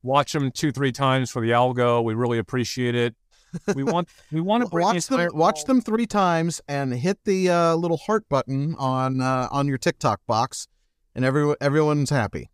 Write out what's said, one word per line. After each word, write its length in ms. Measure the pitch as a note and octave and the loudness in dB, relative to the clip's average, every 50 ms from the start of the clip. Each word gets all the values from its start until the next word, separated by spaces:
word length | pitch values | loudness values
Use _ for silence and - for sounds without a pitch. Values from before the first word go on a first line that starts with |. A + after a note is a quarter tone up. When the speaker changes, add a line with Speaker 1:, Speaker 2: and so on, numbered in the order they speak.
| - | -2
Speaker 1:
watch 280 | B2 C3 C#3+ C#3 - - | 2 2 2 2 2 0
them 200 | D#3 C#3 C3 - | -2 -2 -2 -2
two, 180 | - - D3+ | -2 -4 -2
three 220 | C3+ C3+ C#3+ C3+ A#2+ | -2 0 -2 -2 0
times 360 | - C#3 C3 C3 C3 C3 B2 | 0 0 2 2 2 0 -2
for 140 | - C3 A2+ | -4 -2 0
the 80 | A2+ | 2
algo. 540 | A#2 A#2+ B2 B2+ B2 B2 B2 A#2+ A#2+ A#2+ A#2 | 4 4 4 2 2 2 2 2 2 2 0
We 100 | A2+ A2 | 0 -2
really 240 | A2+ B2 A#2+ A#2+ A#2 | 0 0 0 0 -2
appreciate 560 | A2 - - B2+ A#2+ - - - B2 A#2+ A#2+ | -2 -2 -4 -4 -4 -4 -4 -4 -2 -2 0
it. 220 | A#2+ A#2+ A#2+ A2+ _ _ _ _ _ _ _ - E3 _ - F#3+ | 0 0 0 -2 _ _ _ _ _ _ _ -14 -10 _ -4 -4
We 80 | C#3 C#3 | -2 -2
want, 280 | D3 E3 E3+ F3 _ _ _ _ _ | 0 0 -2 -2 _ _ _ _ _
we 100 | D3+ D#3+ | -6 -4
want 220 | E3 F#3+ G#3+ A#3+ B3+ | 0 0 0 0 0
to 60 | F#3+ | 0
Speaker 2:
<laughs> 20 | |
Speaker 1:
bring 140 | E3 E3+ E3+ | 0 0 2
Speaker 2:
Watch 220 | G3 - F3 D#3+ | 2 2 0 -2
Speaker 1:
the 100 | - C4+ | -2 0
Speaker 2:
them, 40 | B3+ F3 | 0 0
Speaker 1:
entire 140 | - - | 0 0
Speaker 2:
watch 280 | D3+ E3 F#3 G#3+ - - | 2 2 2 2 0 0
them 160 | - C4 B3+ | 2 2 2
three 260 | A3+ - G#3+ A3+ A#3 | 2 0 -2 -2 -2
times 540 | G#3+ - G#3 G3 F3+ E3+ E3 E3 E3+ D#3 - - - | -2 0 0 2 2 2 0 0 -2 -4 -8 -10 -6
and 260 | C#3+ C#3+ C#3 C3 B2 | -6 -4 -2 -4 -4
hit 240 | B2 B2 F3+ G3+ _ _ | -2 -2 -2 -2 _ _
the, 260 | - G3 F#3+ F#3 F3+ | -2 0 2 2 2
uh, 240 | F3 F3 E3+ E3 E3 | 4 4 4 4 2
little 220 | E3 E3+ E3+ E3+ | 2 0 -2 -2
heart 320 | D3 - - G#3+ A3 G#3+ _ | -4 -2 -2 -2 -2 0 _
button 480 | D3 C3+ B2 - C3+ C3+ C#3+ D#3 E3 | -2 -2 -2 -2 -4 -4 -4 -4 -4
on, 440 | - C#3 C3 C3 C3 C3 C3 C3 C3 | -4 -2 -2 0 0 -2 -2 -2 0
uh, 280 | B2+ C3 C3 B2+ B2+ - | 0 0 0 -2 -2 -2
on 160 | - C#3 C#3 | -2 -2 0
your 120 | C#3+ C#3 B2+ | 0 -2 0
TikTok 420 | - F3 D#3+ _ - C3+ G#2 - _ - | 0 -2 -2 _ 0 -2 -2 -2 _ -2
box, 400 | A#2 A2 A#2+ - - - - _ _ _ _ _ _ _ _ _ _ | 0 0 0 0 -4 -12 -14 _ _ _ _ _ _ _ _ _ _
and 80 | - B2+ | -2 0
every-, 320 | C3 C3 D3 D3 D3 D3 - | 2 2 2 2 2 0 0
everyone's 500 | C3+ C#3+ C#3 D#3 D#3 D3+ D3+ D3 C#3+ - | 0 0 2 2 2 2 2 0 0 0
happy. 380 | D3 C3+ G#2+ G2+ - D#2 A#1+ - | 0 0 0 -2 -4 -8 -12 -12